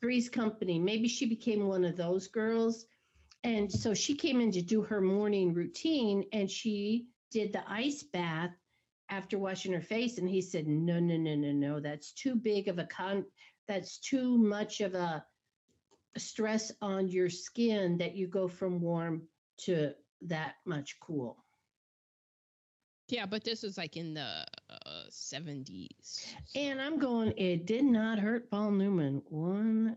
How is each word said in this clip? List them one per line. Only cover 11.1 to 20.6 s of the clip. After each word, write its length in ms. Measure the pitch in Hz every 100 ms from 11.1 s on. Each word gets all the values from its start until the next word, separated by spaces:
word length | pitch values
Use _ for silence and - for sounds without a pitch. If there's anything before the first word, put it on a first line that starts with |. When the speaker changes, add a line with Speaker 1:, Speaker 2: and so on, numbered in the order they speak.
| 165
Speaker 1:
no, 180 | 160
no, 160 | 147 143
no. 280 | 143 143 147
That's 320 | 147 151 -
too 240 | - 269
big 320 | 233 220 202 202
of 120 | 175
a 60 |
con-, 400 | 160 - 190 196 190 - - _ -
that's 300 | 196 - -
too 380 | - 262 254 240
much 420 | 208 208 214 -
of 140 | 196
a 280 | 185 175 156 - _ _ _ _ _ _ _ _ -
stress 540 | - - 214 220 220 -
on 260 | 202 190 190
your 200 | 185 180
skin 680 | 175 - 233 233 208 175 175
that 180 | 170
you 120 | 190 180
go 200 | 190 180
from 320 | 175 190 175
warm 420 | 170 170 170 160 165 _ _ -
to 280 | - 165 147 - _ -
that 340 | 175 156 156 -